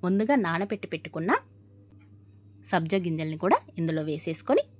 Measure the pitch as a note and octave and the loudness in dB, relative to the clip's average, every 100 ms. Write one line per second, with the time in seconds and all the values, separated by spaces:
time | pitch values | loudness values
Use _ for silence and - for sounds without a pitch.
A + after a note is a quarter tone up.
0 | F3+ G3 A3 C#4 F3+ E3 G3 G3+ - D#3+ | 2 2 4 4 4 0 -2 -4 -6 -10
1 | E3+ D#3 E3+ A4+ - - - - - - | -8 -6 0 -2 -2 -20 -20 -20 -20 -20
2 | - - - - - - - F3+ E3 G3 | -20 -20 -20 -20 -20 -20 -2 0 2 -2
3 | F3 D#3+ D#3 D#3 F3+ C5 - - E3 D#3 | 0 -4 -4 -2 2 2 2 -4 -2 -2
4 | D#3 D3+ E3 E3 - D4 D5+ | -2 -4 -6 -8 2 0 0